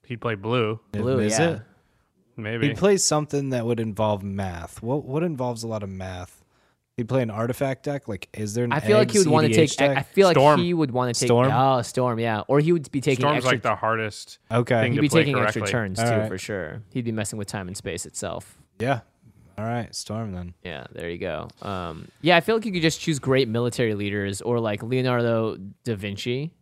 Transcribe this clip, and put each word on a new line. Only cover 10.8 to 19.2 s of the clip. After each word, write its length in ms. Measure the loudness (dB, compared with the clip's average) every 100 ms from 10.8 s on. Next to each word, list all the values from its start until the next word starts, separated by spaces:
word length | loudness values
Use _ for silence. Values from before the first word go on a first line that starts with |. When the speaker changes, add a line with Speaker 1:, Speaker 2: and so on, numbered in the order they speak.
| 0
Speaker 3:
wanna 220 | 0 0
take, 140 | 0 4
Speaker 2:
Storm? 220 | 6 6
Speaker 3:
oh, 300 | 4 4 2
Storm, 380 | 0 -2 0 0
yeah. 240 | 0 -2 2
Or 120 | 2
he 120 | 4
would 180 | 2 0
be 80 | -2
taking 220 | 0 2
Speaker 1:
Storm's, 140 | 2 2
Speaker 3:
extra 140 | 2
Speaker 1:
like, 80 | 2
the 120 | 0 0
hardest 640 | 0 -2 -4 -8 -18 -20 _
Speaker 2:
Okay. 300 | 0 2 2
Speaker 1:
thing 100 | 2
Speaker 3:
He'd 40 | 2
Speaker 1:
to 40 |
Speaker 3:
be 80 | 4
Speaker 1:
play 120 | 4
Speaker 3:
taking 160 | 4 2
extra 240 | 0 0
Speaker 1:
correctly. 100 | -2
Speaker 3:
turns, 280 | -2 -2 0
Speaker 2:
All 60 | 0
Speaker 3:
too, 60 | 2
Speaker 2:
right. 100 | 0
Speaker 3:
for 100 | -6
sure. 440 | -6 -6 -6 -10 -8
He'd 140 | -6 -4
be 60 |
messing 260 | -4 -6 -6
with 80 | -8
time 200 | -8 -10
and 60 | -10
space 280 | -8 -10 -10
itself. 520 | -10 -8 -8 -14 _ _ _
Speaker 2:
Yeah. 200 | -2 -2 -6 _